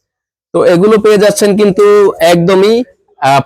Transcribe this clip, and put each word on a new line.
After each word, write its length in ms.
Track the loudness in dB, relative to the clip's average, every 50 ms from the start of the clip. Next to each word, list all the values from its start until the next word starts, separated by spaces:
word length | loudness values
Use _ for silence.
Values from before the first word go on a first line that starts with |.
| _ _ _ _ _ _ _ _ _ _ -6
তো 120 | -2 0
এগুলো 320 | 0 0 0 0 0 0 0
পেয়ে 200 | 0 0 0 2
যাচ্ছেন 400 | 0 0 -2 0 -2 -2 0 0
কিন্তু 560 | 0 -2 0 0 0 2 2 2 2 0 -2
একদমই, 680 | -2 0 0 0 0 0 0 0 0 0 0 0 -2 -4 _ _ _ _ _ _ -6
আহ, 240 | -2 -2 0 0 0